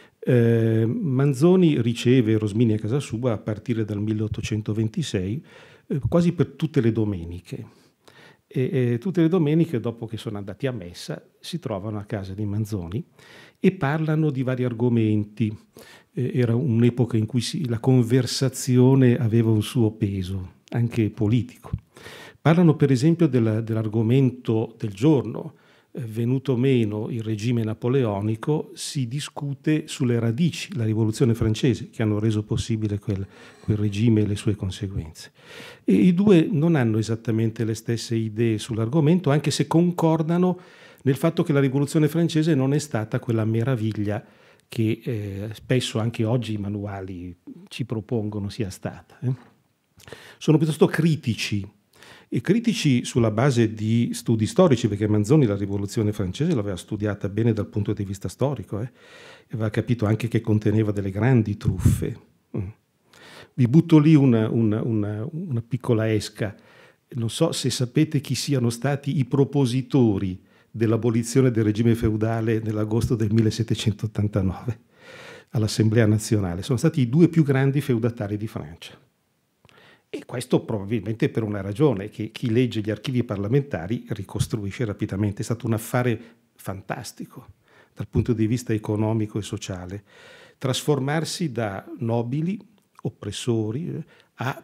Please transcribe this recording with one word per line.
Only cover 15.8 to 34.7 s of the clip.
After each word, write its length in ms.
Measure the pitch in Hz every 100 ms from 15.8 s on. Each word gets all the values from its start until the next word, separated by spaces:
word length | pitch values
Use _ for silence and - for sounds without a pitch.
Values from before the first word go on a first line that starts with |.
| - - _
Eh, 180 | 160 123 127
era 200 | 117 117
un'epoca 600 | 143 113 120 123 120 113
in 80 | 107
cui 160 | 123
si, 260 | - - 120
la 120 | 113
conversazione 1400 | 131 131 117 131 117 - 131 - - 123 127 131 123 123
aveva 320 | 113 117 113
un 140 | 107
suo 280 | 104 123 110
peso, 600 | - 101 98 92 98 92 - -
anche 400 | 117 117 117 104
politico. 600 | - 104 120 - - - - - - - - - -
Parlano 360 | 143 165 170 139
per 160 | 139
esempio 360 | 127 156 170 160
della, 320 | 123 113 110
dell'argomento 1160 | 113 110 110 110 110 135 127 127 - 110 117 -
del 160 | 110
giorno, 640 | 95 147 139 107 139 147 - _ _ _ -
eh, 60 | 113
venuto 500 | 107 120 131 139 120
meno 500 | 135 127 107 104 113
il 100 | 113
regime 420 | 110 107 117 120
napoleonico, 1080 | 110 107 120 135 113 98 107 110 - 151 -
si 340 | - - 143 117
discute 800 | 143 - - 143 135 156 156 156
sulle 300 | - 123 117
radici, 580 | 117 117 170 - - 120
la 100 | 110
rivoluzione 500 | 107 110 110 123 113
francese, 560 | 110 110 139 98 120
che 100 | -
hanno 160 | 110 104
reso 240 | 113 107
possibile 560 | 104 110 - 110 107 101
quel, 260 | - 98 95 - - -
quel 180 | - 104
regime 440 | 104 98 117 107
e 40 | 101
le 100 | 101
sue 200 | 110 101
conseguenze. 760 | 95